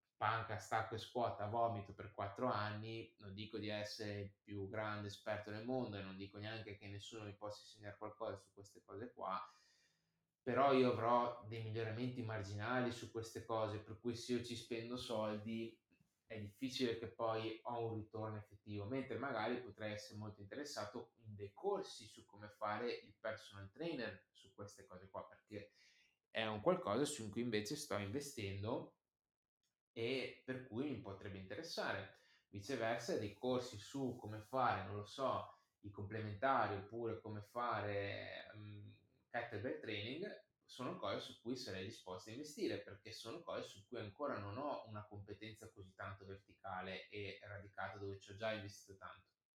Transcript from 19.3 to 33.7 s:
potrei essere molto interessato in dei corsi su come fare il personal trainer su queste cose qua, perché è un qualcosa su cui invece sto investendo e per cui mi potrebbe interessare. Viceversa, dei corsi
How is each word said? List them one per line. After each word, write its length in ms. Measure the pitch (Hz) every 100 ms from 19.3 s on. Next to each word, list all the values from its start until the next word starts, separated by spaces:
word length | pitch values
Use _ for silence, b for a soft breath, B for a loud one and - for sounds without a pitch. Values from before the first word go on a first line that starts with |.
| 113 110 123
potrei 320 | 123 98 107
essere 260 | 104 - 107
molto 220 | 107 101
interessato 760 | 98 120 147 113 104 120 95 _
in 100 | 113
dei 160 | 101 101
corsi 540 | - 196 196 - - 104
su 180 | -
come 240 | - 101 104
fare 440 | - 104 107 120
il 220 | 113 - -
personal 520 | 113 135 - 98 98
trainer 560 | 131 170 147 107 98 _
su 240 | - -
queste 320 | - 101 - 95
cose 220 | 92 95
qua, 160 | 98 -
perché 460 | - - 104 - B B B B B _
è 160 | - 110
un 140 | 107
qualcosa 440 | 156 180 98 110
su 240 | 147 - 110
cui 140 | 110
invece 320 | 120 104 104
sto 220 | - - 104
investendo 1040 | 98 131 147 - 98 98 104 151 180 _ _ _ _ _ _ _ _ _ _
e 500 | 117 117 131 123 -
per 240 | - 127 127
cui 200 | 110 147
mi 100 | 110
potrebbe 380 | 98 98 98 95
interessare. 840 | 95 107 - - 160 98 101 B B B B
Viceversa, 680 | 101 101 127 113 117 - 170
dei 160 | 104
corsi 440 | - 127 127 123